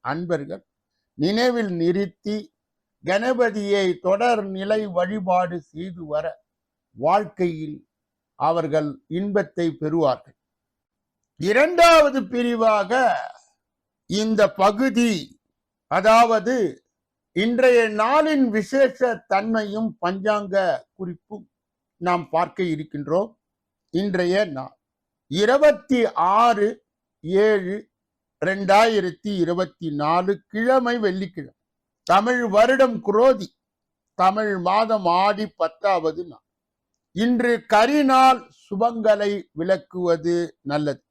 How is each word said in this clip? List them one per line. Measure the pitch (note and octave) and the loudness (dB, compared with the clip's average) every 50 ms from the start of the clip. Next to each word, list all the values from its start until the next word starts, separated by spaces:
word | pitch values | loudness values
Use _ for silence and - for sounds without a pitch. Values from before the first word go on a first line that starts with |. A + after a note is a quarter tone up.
| - | -6
அன்பர்கள் | B2 C#3+ E3 F3 E3 F3 D3 C#3+ D3+ F3 - _ _ _ _ _ _ _ _ _ _ _ - | -6 -6 -6 -4 -4 -6 -6 -6 -10 -14 -16 _ _ _ _ _ _ _ _ _ _ _ -4
நினைவில் | D3 F3 G#3 A3+ A#3+ B3+ A#3+ A#3+ A3 G3 F3+ | -2 0 0 0 0 0 0 -2 -4 -4 -4
நிறுத்தி | E3+ E3 F3 F3 G3 G3+ F#3 _ _ _ G#3 G#3+ G#3+ G#3 _ _ _ _ _ _ _ _ _ _ _ - | -2 0 0 0 0 -4 -6 _ _ _ -8 -6 -6 -8 _ _ _ _ _ _ _ _ _ _ _ -6
கணபதியை | D#3 F#3 G#3 A3+ B3+ C4 A#3 B3 A3+ G3 G#3+ G3+ G3+ G3+ G3+ G3 F#3 F3 F3+ | -4 -2 -2 0 -2 0 0 0 -2 -2 -4 -4 -2 0 0 0 -2 -2 -2
தொடர் | - F3+ F#3+ G3+ A#3+ B3 A#3+ G#3+ G3 G3 | -2 -2 0 0 2 0 0 0 -2 -8
நிலை | F#3+ F#3+ G3 G3+ A3 G#3+ G#3+ G3+ | -10 -8 -4 -2 -2 -2 -2 -4
வழிபாடு | E3+ F3 F3+ F#3 G#3 G#3+ F#3 F#3 F3+ F3+ F3+ E3+ F3 E3+ - | -4 -4 -4 -2 -4 -6 -2 0 0 0 0 -2 -6 -12 -12
செய்து | _ _ D#3 F3 F#3+ E3+ F3 E3 | _ _ -14 -14 -12 -12 -14 -10
வர | D3+ D3+ D3+ D#3 D#3+ - _ _ _ _ _ _ _ _ _ _ _ _ | -6 -6 -6 -6 -6 -12 _ _ _ _ _ _ _ _ _ _ _ _
வாழ்க்கையில் | G#2+ B2+ D#3 F#3 G#3 G#3+ E3 _ - F#3 F3 E3 D#3 D#3 D#3 D3+ - _ _ _ _ _ _ _ _ _ _ _ - | -4 0 0 0 0 -2 -4 _ -4 -4 -4 -4 -6 -10 -12 -12 -16 _ _ _ _ _ _ _ _ _ _ _ -4
அவர்கள் | C#3+ D#3 E3+ E3+ D#3 C3+ D3+ D#3 D3+ D3 C3+ - _ _ | -2 0 0 0 -2 -2 -2 -2 -2 -4 -8 -12 _ _
இன்பத்தை | D#3+ F3+ G3 G3+ G3 G3+ F#3+ - _ F3 E3+ E3 | -6 -6 -4 -2 -2 -2 -2 -2 _ -4 -4 -4
பெறுவார்கள். | D3+ - D#3 D3+ D#3 E3+ D#3 C3+ B2 - _ _ _ _ _ _ _ _ _ _ _ _ _ _ _ _ _ _ _ _ _ _ _ _ | -4 -4 -6 -4 -2 0 0 0 0 -2 _ _ _ _ _ _ _ _ _ _ _ _ _ _ _ _ _ _ _ _ _ _ _ _
இரண்டாவது | D3+ F#3+ G#3+ B3+ D4 E4 F4+ E4+ E4+ E4+ E4 D#4+ D4+ C#4+ C4 C4+ G3+ | -2 0 2 2 2 2 4 6 8 8 8 8 6 4 2 -2 -4
பிரிவாக | F3+ A#3+ A#3+ A#3+ A#3+ A#3+ A3+ A3+ A3 G#3+ G#3 G3 F#3 A#3+ B3 B3 A3 E3 C3+ - - - - _ _ _ _ _ _ _ _ _ _ _ _ _ _ | -4 -4 -2 -2 -2 0 2 2 2 2 2 0 0 0 2 2 2 0 -2 -6 -10 -16 -20 _ _ _ _ _ _ _ _ _ _ _ _ _ _
இந்த | E3+ G#3 A3 A3 A3 G#3 G#3 G3 - | -4 -2 -2 0 2 2 2 2 2
பகுதி, | - F#3+ G#3 G#3 G#3 C4 C4+ G3 A#3 A#3+ A#3 G#3 D#3+ - - - _ _ _ _ _ _ _ _ _ _ _ | 2 0 0 2 2 -2 0 2 0 0 0 0 -4 -6 -12 -20 _ _ _ _ _ _ _ _ _ _ _
அதாவது | D3 F3+ F#3+ A3 A3 A3+ A#3+ A3+ A3+ G#3+ F3+ A#3 C4 B3+ G3+ D3 B2+ _ _ _ _ _ _ _ _ _ _ _ _ | -4 2 4 6 6 6 6 4 2 0 0 -2 -2 0 -2 -4 -4 _ _ _ _ _ _ _ _ _ _ _ _
இன்றைய | E3+ G#3 A#3 A#3+ A#3 B3+ B3+ B3 A#3 A3+ A3 G#3+ | -2 -2 0 0 2 4 4 4 4 2 0 -2
நாளின் | G#3 G#3+ A#3+ C#4 D#4 D4+ D#4 D#4 C#4 C4 A#3 | -2 -2 0 2 2 2 2 2 0 0 0
விசேஷ | G3+ A3 G3 - C4+ C4+ C#4 C4 C4+ - B3+ A#3+ A3+ - _ | 0 -4 -4 -2 0 2 2 0 2 -2 -2 -2 -2 -6 _
தன்மையும் | _ G3 G3 G#3 A3+ A3+ A3 G#3+ G3+ G3+ G#3+ A3+ A3 - _ | _ -4 -2 -2 -2 -4 -4 -4 -4 -6 -6 -6 -6 -6 _
பஞ்சாங்க | F3 F3 F#3+ G3 F#3 G#3+ G#3 G#3 G#3 F#3 F#3 G3 F#3+ F3 C#3+ - - _ | -6 -6 -6 -4 -2 -2 -2 -2 -4 -2 -2 0 0 0 -2 -4 -8 _
குறிப்பும் | _ - F#3+ F3+ E3+ _ _ _ G#3 G3+ - _ _ _ _ _ _ _ _ _ _ _ | _ -12 -12 -12 -12 _ _ _ -18 -18 -18 _ _ _ _ _ _ _ _ _ _ _
நாம் | E3+ F3+ F3+ E3+ D#3 - | -2 -2 -2 -2 -4 -4
பார்க்க | - D#3+ F3 C3+ _ - F#3 | -2 -2 -2 -2 _ -6 -4
இருக்கின்றோம். | F3 D#3 D3 D#3 - - D3 C#3+ C#3 D#3 F#3 G#3 A3+ _ _ _ _ _ _ _ _ _ _ _ _ - | -4 -4 -6 -8 -12 -12 -12 -6 -2 -2 -2 -2 -4 _ _ _ _ _ _ _ _ _ _ _ _ -4
இன்றைய | E3+ G3 G#3 F3+ F3+ F3+ F3 F#3 G3+ G#3+ E3+ | -4 -2 -2 -2 -2 0 0 0 0 -2 -2
நாள் | C#3 C3 C3 - _ _ _ _ _ _ _ _ _ _ _ _ | -6 -12 -12 -14 _ _ _ _ _ _ _ _ _ _ _ _
இருபத்தி | C#3+ F3+ G#3 A3 B3+ C#4 D4+ D4+ - - - - C4+ B3 A3+ G3 - - E3 F3+ | -2 0 0 2 2 4 4 4 4 2 -2 -2 0 0 0 0 0 0 0 2
ஆறு | G3 A3 A#3 A#3+ A3+ G3+ G3+ A3 - - _ _ _ _ _ _ _ _ - D#3+ F#3 F#3+ | 2 4 4 2 2 2 0 -2 -2 -6 _ _ _ _ _ _ _ _ -8 -2 0 2
ஏழு | G#3+ A3 G#3+ G3+ F#3 F3+ G3 G#3+ G#3+ _ _ _ _ _ _ _ _ _ _ _ | 2 2 2 0 -2 -6 -8 -10 -12 _ _ _ _ _ _ _ _ _ _ _
ரெண்டாயிரத்தி | D3+ F3+ F#3+ G3 G3+ F#3 G3 G#3 A3+ A#3 A3+ G#3 F3+ F3+ E3 _ _ G#3 G3+ | -4 -4 -4 -2 2 4 6 6 6 4 2 0 -2 -2 -8 _ _ -6 -2
இருபத்தி | F#3 E3+ D#3+ F3 F3 F#3 C#3+ _ _ E3+ D#3+ D3 | -2 0 0 0 -2 -4 -6 _ _ -10 -8 -4
நாலு, | C#3+ D3 D3+ E3 F3+ F#3 G3 G3+ G3+ _ | -2 0 0 0 0 0 -2 -4 -4 _
கிழமை | _ - G#3+ A3+ B3 C4 C4 B3 A#3 A#3+ A#3+ | _ -6 -2 0 2 2 2 2 0 -2 -2
வெள்ளிக்கிழமை, | G#3+ G3 F3+ F#3+ G3 E3+ _ D#3 C#3 - _ _ _ _ _ _ _ _ _ _ _ | -2 -2 -2 -4 -8 -10 _ -14 -16 -16 _ _ _ _ _ _ _ _ _ _ _
தமிழ் | - E3+ G3 G#3+ A#3+ B3 B3 A#3+ A3 | 2 2 2 2 2 0 0 -2 0
வருடம் | F#3 G#3 A3+ B3+ C4 B3+ C4+ B3 A3+ A3+ | 4 4 4 4 4 2 2 2 0 -4
குரோதி, | - G3+ G3+ A3 B3 C4+ B3+ G3 F#3 - _ _ _ _ _ _ _ _ _ _ _ _ _ - | -4 -2 2 4 4 4 2 2 -4 -16 _ _ _ _ _ _ _ _ _ _ _ _ _ 0
தமிழ் | F3+ F#3+ G3+ G#3+ G#3+ G#3 G3 F#3 | 0 0 2 0 -4 -2 -4 -2
மாதம் | E3+ F3+ F#3+ G#3+ A3+ A3 A3+ G#3+ F#3 E3+ E3+ | -2 0 0 0 0 0 -2 -2 0 0 0
ஆடி | F3+ G3 G#3 G#3 G3 G#3+ F3+ _ | 2 2 0 0 -2 -6 -8 _
பத்தாவது | - E3 D#3+ - _ - G3 F#3+ F3 D#3+ D#3+ D#3 E3+ F3 | -6 -6 -6 -6 _ -2 0 0 0 0 -4 -4 -6 -12
நாள். | E3+ B2 _ _ _ _ _ _ _ _ _ _ _ _ _ _ _ _ | -14 -16 _ _ _ _ _ _ _ _ _ _ _ _ _ _ _ _
இன்று | F3 A3 A#3+ B3 A#3 A#3+ A#3+ A#3 A3 - | -2 0 0 0 2 2 0 0 -2 -2
கரிநாள் | - A3 G#3 A3+ C4 C#4+ D4+ C#4+ C4+ C4 C4 C4 C4 C4 A#3 - _ _ _ | 0 2 4 4 4 2 2 2 4 4 6 6 6 4 2 -4 _ _ _
சுபங்களை | _ _ G#3 F#3+ A3+ A#3+ A#3 A3+ G#3 A3 G#3 G3+ G#3 G3+ G3+ G3 - _ | _ _ -4 -2 -2 -2 -2 0 2 2 2 2 0 -4 -4 -6 -8 _
விளக்குவது | _ D3+ E3 F#3 F#3+ F3+ - _ - F3+ F3+ E3+ E3+ E3 D3+ E3+ F3 E3+ E3+ D#3+ _ _ | _ -8 -2 -2 -2 -2 -4 _ -8 -4 -2 -2 -2 0 0 -2 -2 -2 -2 -6 _ _
நல்லது. | _ C3+ C#3+ D3+ D3+ D3 C3+ - _ _ | _ -4 -4 -2 -2 -4 -6 -8 _ _